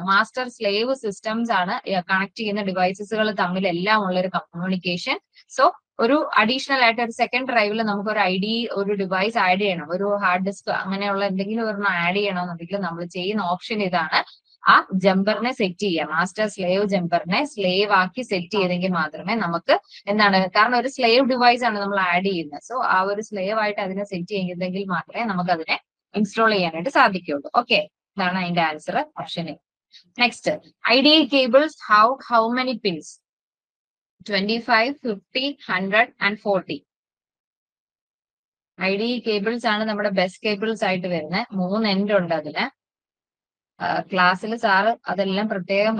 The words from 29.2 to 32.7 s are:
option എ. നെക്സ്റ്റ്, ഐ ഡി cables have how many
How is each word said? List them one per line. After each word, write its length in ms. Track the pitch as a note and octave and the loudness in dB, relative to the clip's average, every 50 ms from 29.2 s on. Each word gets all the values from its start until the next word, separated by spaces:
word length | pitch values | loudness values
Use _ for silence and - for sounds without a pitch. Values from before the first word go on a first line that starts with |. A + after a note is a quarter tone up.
option 260 | - - - F3 E3 D#3 - | -12 -10 -8 -8 -8 -8 -10
എ. 20 | - _ _ _ _ _ _ _ - _ _ - A#3 B3 | -14 _ _ _ _ _ _ _ -20 _ _ -2 -2 0
നെക്സ്റ്റ്, 300 | A#3 - - - - - - _ - _ _ - G#3+ A#3+ | 0 -2 -2 -4 -4 -4 -4 _ -20 _ _ 0 2 2
ഐ 40 | C4+ B3+ | 4 6
ഡി 80 | D4+ D#4 D#4+ D4 A3 C#4+ | 6 6 6 4 4 2
cables 400 | C4+ C4 A#3 A3+ C#4+ D4+ D#4 - - - - | 2 2 6 4 4 4 4 -4 -8 0 4
have 240 | G#3+ G#3+ G#3+ F3+ F3+ - - - | 6 6 6 6 4 -2 -4 0
how 120 | A#3+ A3+ A3+ A#3 B3 B3+ | 2 2 2 2 0 -2
many 160 | B3+ C4 | -2 -2